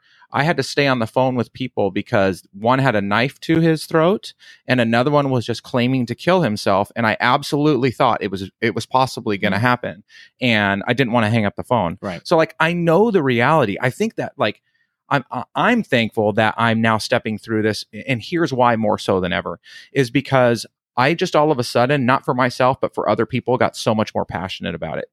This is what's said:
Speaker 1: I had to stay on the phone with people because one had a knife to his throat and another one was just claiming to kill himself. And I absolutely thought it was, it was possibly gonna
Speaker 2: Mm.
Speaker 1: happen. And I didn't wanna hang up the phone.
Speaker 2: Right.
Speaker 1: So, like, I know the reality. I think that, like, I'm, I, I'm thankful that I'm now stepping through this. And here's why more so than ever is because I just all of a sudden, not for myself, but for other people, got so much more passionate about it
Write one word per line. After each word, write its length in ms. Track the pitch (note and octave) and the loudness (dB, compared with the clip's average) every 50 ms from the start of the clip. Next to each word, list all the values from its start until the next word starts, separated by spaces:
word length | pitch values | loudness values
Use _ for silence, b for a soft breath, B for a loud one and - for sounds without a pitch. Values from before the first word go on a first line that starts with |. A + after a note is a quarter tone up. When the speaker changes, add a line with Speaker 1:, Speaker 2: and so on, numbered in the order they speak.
| b b b b b b | b b b b b b
Speaker 1:
I 120 | - A2+ C#3+ | -4 -2 0
had 140 | E3 E3 C3+ | 0 0 -2
to 60 | C3+ | -4
stay 220 | - - D3+ C#3+ | -4 -2 0 0
on 140 | C#3 B2+ B2 | 0 0 0
the 80 | A2+ A2 | -2 -2
phone 260 | - C3 B2+ C3 B2+ | -2 0 0 0 0
with 200 | B2 A2 - - | -2 -4 -4 -6
people 360 | - C3 B2 - - G#2 G2 | -10 -10 -6 -4 -2 -2 -2
because 580 | F2+ G#2 G2+ - A#2+ G#2+ G2 F#2+ F#2 - - _ - | -2 -4 -4 0 0 2 2 2 0 -4 -8 _ -14
one 240 | G2 G#2+ A2+ B2+ C3+ | -4 0 0 2 2
had 180 | C3+ C3+ A2 | 2 2 0
a 60 | G#2 | 0
knife 380 | G2 G2+ G#2 A2 A#2+ C#3 - _ | 0 0 0 0 0 -2 -4 _
to 180 | - - D#3+ E3 | -4 0 0 2
his 260 | E3 E3 D#3+ D3 - - | 2 2 2 0 -2 -2
throat 460 | - D#3+ D#3 F3+ G#3 A#3 - - B B B B B B B - | 0 2 2 2 2 0 -4 -10 B B B B B B B -2
and 120 | B2+ B2+ | 0 2
another 300 | A#2 A2+ A#2 A#2+ B2+ D3 | 2 2 2 2 2 2
one 220 | D3 D3 C#3+ C#3 | 2 2 2 2
was 140 | C3 B2 G#2+ | 0 0 -2
just 180 | - A2+ - - | -2 -6 -8 -8
claiming 420 | - - B2+ A#2+ B2 C3 C3 A#2+ - | -4 -2 0 0 2 0 0 -2 -4
to 80 | A#2+ | -6
kill 260 | - - F3 F3+ F#3 | -4 0 0 2 2
himself. 500 | E3 A2 G#2+ G2+ - A2 G2 F#2+ G2+ - - | 2 0 -2 -2 0 2 2 2 2 0 -2
And 120 | A2+ A#2 A2 | -2 0 0
I 100 | G2+ - | 0 2
absolutely 680 | G2 A#2+ C3 C#3+ C#3 - D#3 C#3+ D3 D#3 D3+ A2+ B2+ C3 | 2 2 2 2 0 -2 -2 0 2 2 2 2 0 0
thought 320 | A2 - C#3+ A#2+ G#2 - | 0 0 0 0 0 0
it 80 | - G2+ | -2 -4
was, 220 | F#2+ F#2 G2 F#2 - _ | -6 -6 -8 -10 -6 _
it 140 | A2 A2+ F2+ | -4 -2 -2
was 100 | A#2 - | -4 -4
possibly 540 | - - C3 C3 B2 - B2+ G#2+ A2 G#2 F#2+ | -2 0 0 0 0 -2 -6 -4 -4 -2 -2
gonna 180 | G#2+ G#2 F#2+ G2+ | 0 0 0 0
Speaker 2:
Mm. 40 | |
Speaker 1:
happen. 420 | A#2+ B2 B2 - - G2 D#2+ G2+ - B B B B B B _ | 2 2 0 0 -2 -8 -10 -12 -18 B B B B B B _
And 440 | B2+ B2 A2+ G#2+ G#2 G2 G2 G2 - | -2 0 2 2 2 2 0 0 -2
I 80 | - C3 | -2 0
didn't 200 | C3 C3+ A2 A2+ | 0 0 0 0
wanna 160 | B2 A2 G#2 | 0 2 2
hang 140 | A#2 A#2 G#2 | 2 0 0
up 100 | G2 - | -2 -4
the 80 | - F2+ | -6 -4
phone. 340 | - B2 A2+ F#2 E2+ F2+ - | -2 0 0 0 -2 -4 -6
Speaker 2:
Right. 200 | - G2+ F2 E2+ - - | -8 -8 -8 -8 -4 0
Speaker 1:
So, 100 | F3+ D#3+ | 2 2
like, 180 | D#3+ D#3 - - | 2 0 0 -2
I 140 | D#3+ E3 F3 | -2 0 0
know 360 | F3 E3+ E3 D#3+ F#3 G#3+ A#3+ | 0 0 2 4 4 4 4
the 140 | F#3+ F#3 C#3 | 2 2 2
reality. 540 | C3+ B2 A#2 A#2+ C3+ D#3+ D#3+ B2+ G2+ F#2+ - | 2 2 2 4 4 4 4 2 0 0 -2
I 80 | - B2+ | -2 -2
think 260 | - - G#3 A3+ - | -2 -2 -4 -4 -4
that, 180 | - C3 - - - | -6 -8 -8 -4 -2
like, 240 | B2 G#2+ G#2 _ _ _ _ _ _ _ _ _ _ - | -2 -2 -2 _ _ _ _ _ _ _ _ _ _ -4
I'm, 140 | C#3 C#3 - - | -2 -2 -2 -4
I, 120 | - B2 - - - | -8 -10 -10 -6 -4
I'm 300 | C#3 E3 G#3 B3 A#3 F#3 | 0 2 2 2 0 0
thankful 500 | - C#3 A#2+ A2+ G2+ - A2+ G#2 G#2+ G2+ | 0 0 0 0 0 0 0 0 0 2
that 220 | A2+ A2 G#2+ - - | 2 0 0 0 0
I'm 240 | A#2 A#2 A2+ A2+ | 0 0 2 2
now 160 | A2+ A2+ A2 G#2+ | 2 2 0 0
stepping 400 | - - B2+ A#2 - A2+ G#2+ G2+ | 0 -2 -2 -2 -2 -4 -6 -8
through 240 | - A2+ A2+ G#2+ | -6 -4 -2 0
this. 240 | G#2 A2 G#2 - - - - G#2 - - | 0 0 -2 -4 -6 -14 -16 -12 -6 -6
And 140 | C3 A2+ | -6 -6
here's 320 | G#2 - F3+ E3 E3+ C3+ C3+ | -6 -6 -4 -2 -2 -2 0
why 220 | A#2+ B2 B2 A#2 | 2 2 2 2
more 220 | A2 A2 G#2 G#2 G#2 | 2 0 0 0 0
so 220 | - - G2+ F#2 | 0 0 0 0
than 140 | F#2 F2 F2 | 0 0 -2
ever 260 | F2+ F2+ F2+ E2+ - B B B B B B | -4 -4 -6 -10 -12 B B B B B B
is 180 | - C#3 C3 A#2 | -2 -2 -2 0
because 560 | B2 C#3+ - - C#3 C3 B2+ A#2+ A#2+ A2 - - _ _ _ _ _ | 0 -2 -2 2 2 4 4 4 2 0 -2 -8 _ _ _ _ _
I 180 | A#2+ B2 C#3+ E3+ | 0 0 2 2
just 220 | E3 F#3 F3 - | 0 -2 0 2
all 160 | D#3 D3 D#3 | 2 2 2
of 80 | D3+ A#2+ | 2 0
a 40 | A#2+ | -2
sudden, 420 | - - A#2+ A#2+ B2+ D3 C#3+ B2 | -2 0 0 2 2 0 0 2
not 200 | A#2+ C3 C3+ - | 2 0 0 0
for 80 | - C3+ | -2 -2
myself, 460 | B2 C3 B2+ - - B2+ B2+ C3 - | 0 0 0 0 2 2 0 2 0
but 160 | - - - | -2 -4 -4
for 120 | - - - | -4 -2 0
other 160 | G#2+ A2 A2+ | 0 0 0
people, 320 | - - A#2+ - - B2+ A#2+ | -2 -2 -4 -2 -2 0 0
got 180 | A2 - - | 0 -2 -2
so 180 | - - B2 A2 | -2 -2 -2 0
much 220 | A2 G#2+ - - | 0 -2 -2 -4
more 100 | G2+ F#2+ | -4 -6
passionate 480 | - - F2 F2+ F#2+ - - F#2+ F#2 E2+ | -4 -6 -8 -8 -8 -8 -8 -8 -8 -6
about 240 | D#2+ E2 D#2+ C2+ - | -6 -6 -6 -6 -8
it 80 | - - | -8 -6